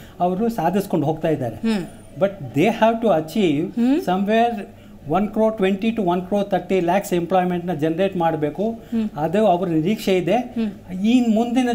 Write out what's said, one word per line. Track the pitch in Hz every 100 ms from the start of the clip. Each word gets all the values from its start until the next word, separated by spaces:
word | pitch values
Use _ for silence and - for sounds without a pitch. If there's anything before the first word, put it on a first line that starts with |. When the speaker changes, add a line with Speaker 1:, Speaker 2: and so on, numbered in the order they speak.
| - -
Speaker 1:
ಅವರು | 180 180 233
ಸಾಧಿಸ್ಕೊಂಡು | 226 165 196 196 175 143
ಹೋಗ್ತಾ | 156 165
ಇದ್ದಾರೆ. | 147 120 -
Speaker 2:
ಹ್ಮ್. | 226 208 160 - - 143
Speaker 1:
But | -
they | - 127 135 208
have | 226 220 226
to | 226
achieve | 160 156 220 180 143 185 240
Speaker 2:
ಹ್ಮ್. | 240 302
Speaker 1:
somewhere | 381 185 196 226 233 208 196 - - - 143
one | 170 208
crore | 214 220 220
twenty | 190 196 226 226
to |
one | 175 180
crore | 185 202 202
thirty | 180 - 190 170
lakhs | 190 190 175
ಎಂಪ್ಲಾಯ್ಮೆಂಟ್ನ | 170 185 180 180 175
generate | 156 160 160 190 190
ಮಾಡಬೇಕು. | 165 156 151 151 220
Speaker 2:
ಹ್ಮ್. | 226 - 226 214 147
Speaker 1:
ಅದು | 160 202 208
ಅವ್ರ | 175 180
ನಿರೀಕ್ಷೆ | 160 160 220 - 185
ಇದೆ. | 165 226
Speaker 2:
ಹ್ಮ್. | 247 233 214 185 - 185 214
Speaker 1:
ಇನ್ನು | 254 233
ಮುಂದಿನ | 214 240 247 247